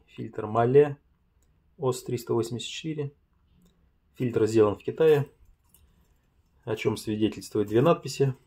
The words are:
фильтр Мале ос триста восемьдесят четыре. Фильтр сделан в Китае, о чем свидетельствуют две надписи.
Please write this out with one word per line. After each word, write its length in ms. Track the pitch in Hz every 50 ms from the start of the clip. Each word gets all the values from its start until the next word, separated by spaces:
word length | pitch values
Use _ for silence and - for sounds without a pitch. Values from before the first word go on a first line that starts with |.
| _
фильтр 400 | _ - 127 117 110 - - 107
Мале 500 | 107 110 113 117 123 131 143 147 143 143 - _ _ _ _ _ _ _ _ _ _ _ _ _ _ _
ос 240 | - 143 127 123 -
триста 320 | - - 123 117 - - 120
восемьдесят 340 | 117 110 - 123 113 -
четыре. 460 | - - - - 160 151 151 143 139 - _ _ _ _ _ _ _ _ _ _ _ _ _ _ _ _ _ _ _ _
Фильтр 320 | - 131 120 113 113 110
сделан 260 | 107 113 110 104 104 98
в 40 | - -
Китае, 460 | - - - 160 160 151 143 143 - _ _ _ _ _ _ _ _ _ _ _ _ _ _ _ _ _ _ _ _ _ _ _ _ _ _ -
о 120 | 120 107
чем 220 | - - 123 107
свидетельствуют 720 | - - 113 107 107 107 101 - 98 - - - 110 104 101
две 140 | 107 117 143
надписи. 500 | 170 165 - - 135 - - 139 135 127 - _